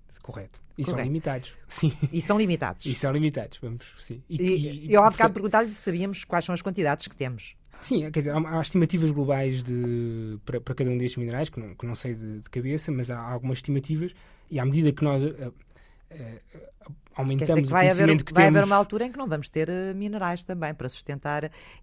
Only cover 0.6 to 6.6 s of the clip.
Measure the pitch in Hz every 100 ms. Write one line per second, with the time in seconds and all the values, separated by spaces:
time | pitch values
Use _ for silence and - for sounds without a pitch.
0.6 | - - 143 135 131 156 156 131 - -
1.6 | - - 156 - 139 170 156 208 214 160
2.6 | 110 92 143 127 139 147 156 139 101 -
3.6 | 123 117 - - - 120 - 160 180 180
4.6 | 147 147 151 208 214 - 226 202 202 220
5.6 | 226 208 - 170 196 190 - 175 170 175